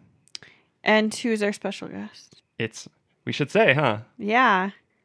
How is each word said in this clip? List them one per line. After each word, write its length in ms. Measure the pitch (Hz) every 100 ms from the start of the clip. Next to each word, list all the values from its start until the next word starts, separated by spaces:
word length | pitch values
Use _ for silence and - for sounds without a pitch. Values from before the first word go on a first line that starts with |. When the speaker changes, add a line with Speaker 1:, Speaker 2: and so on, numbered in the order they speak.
| _ _ _ - - _ _ _
Speaker 1:
And 320 | - 214 214
who's 280 | - 240 220
our 80 | 202
special 340 | 208 196 - -
guest? 540 | - 214 - - _ _ -
Speaker 2:
It's 300 | 113 - - _ _ _
we 80 | 123
should 180 | 120 143
say, 220 | 196 208
huh? 240 | 131 135 107 - -
Speaker 1:
Yeah. 520 | 208 233 247 190 196 - _ _